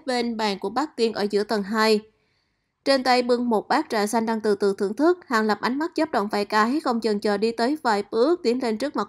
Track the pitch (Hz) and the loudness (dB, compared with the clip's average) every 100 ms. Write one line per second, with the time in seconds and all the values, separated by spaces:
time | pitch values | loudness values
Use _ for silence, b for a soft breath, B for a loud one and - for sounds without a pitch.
0 | 285 247 240 226 214 190 196 233 302 - | -2 -2 -2 -2 -2 -2 -4 -4 -4 0
1 | 226 214 208 202 214 220 196 220 220 214 | -2 0 -2 0 0 -2 -2 0 4 2
2 | 214 _ _ _ _ _ _ _ - 269 | 0 _ _ _ _ _ _ _ 0 0
3 | 262 247 247 240 247 214 - 269 311 220 | 4 2 2 0 2 0 2 -2 0 -2
4 | 208 233 226 226 214 202 202 196 202 214 | 0 0 0 -2 0 2 0 0 -4 2
5 | 311 359 - 233 214 208 220 269 330 - | 2 2 0 0 0 0 0 -2 -4 -2
6 | 320 240 202 208 202 214 220 294 285 233 | -2 0 -2 -2 0 2 2 0 -2 -2
7 | 220 208 208 202 220 226 240 302 247 208 | 0 -2 0 0 -2 0 -2 0 0 -2
8 | 202 220 269 349 233 254 247 220 277 269 | -2 0 2 2 0 -2 -2 -2 -4 -4